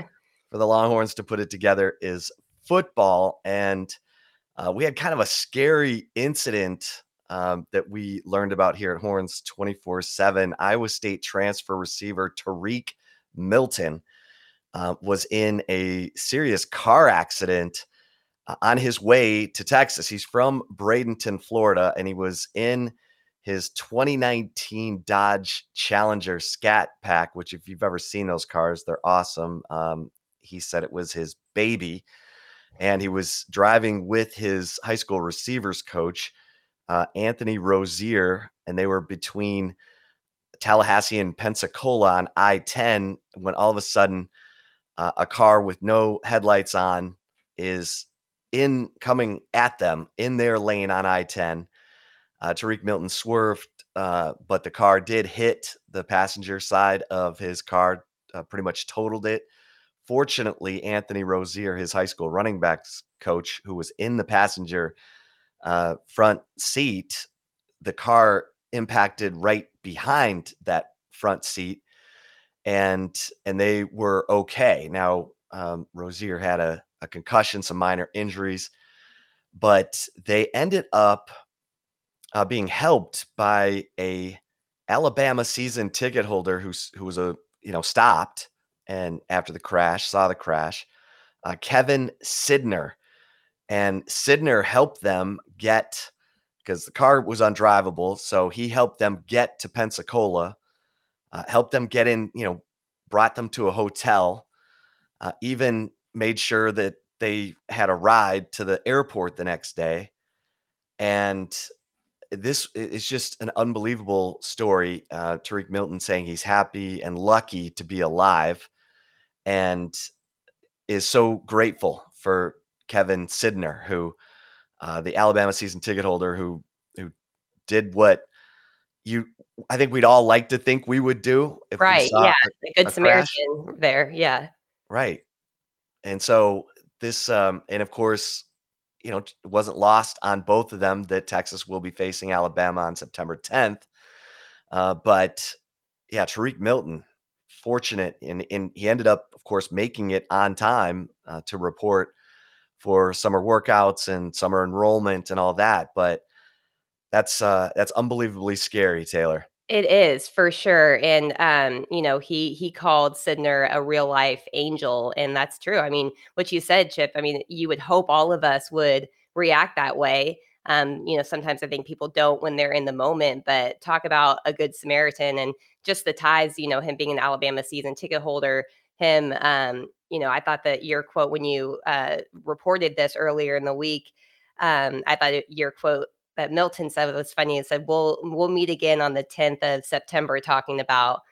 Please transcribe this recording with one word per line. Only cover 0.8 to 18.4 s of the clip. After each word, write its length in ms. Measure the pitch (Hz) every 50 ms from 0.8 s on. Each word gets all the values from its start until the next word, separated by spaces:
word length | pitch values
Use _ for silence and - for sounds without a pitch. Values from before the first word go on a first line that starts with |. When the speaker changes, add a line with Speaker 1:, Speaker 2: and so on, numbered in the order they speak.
| 113 117 117 113 110 107 -
Speaker 2:
to 100 | - 98
put 160 | - 110 101
it 80 | 104 -
together 460 | 104 90 104 101 98 98 95 95 - -
is 320 | 95 92 90 87 - - - _ _ _ _ _ _
football. 800 | - 175 185 - - - 120 101 95 90 90 95 92 - _ -
And, 500 | 95 98 101 101 98 98 95 95 - - - _ _ _ _ _ _ _ _ _ _ _
uh, 160 | - 87 90
we 140 | 92 117 156
had 100 | 151 131
kind 180 | - 170 175 156
of 60 | 123
a 60 | 104
scary 840 | - - - - - - 131 139 151 160 151 143 131 117 110 - _ -
incident, 880 | 113 131 147 147 - - 127 107 104 95 92 90 - - - - - _ _ _ _ _ -
um, 360 | 90 90 90 90 90 87 - _ -
that 140 | 95 -
we 360 | - 101 107 101 101 101 95 -
learned 260 | 90 98 98 101 98 98
about 220 | 95 95 90 85
here 200 | 98 101 92 87
at 60 | 85
Horns 400 | 107 104 98 95 92 87 - -
twenty-four 600 | - - - - 101 101 98 - - 90 90 92
seven. 540 | 90 - - - 95 101 92 95 95 90 -
Iowa 320 | - 90 101 110 120 113 107
State 320 | - - - 101 98 -
transfer 560 | - - - 98 98 101 101 - - - 95
receiver 560 | 92 90 - - - 101 104 98 92 95 90 -
Tariq 540 | - - 98 92 85 92 110 123 123 - - - _ _ _ _ _ _ _ -
Milton, 640 | - 90 95 110 131 131 120 - - 85 78 78 82 _ _ _ _ _ _ _ _ _ _ _ _ _ _ -
uh, 220 | 90 87 90 87 -
was 260 | 90 101 98 92 - -
in 320 | 107 107 107 107 104 104 - -
a 400 | 95 92 92 92 92 90 90 - -
serious 500 | - - - 127 143 156 127 101 87 -
car 420 | - - - - 113 120 160 160
accident, 800 | 123 95 85 85 - - - 95 90 90 87 87 87 - - - _ _ _ _ _ _ _ _ _ _ _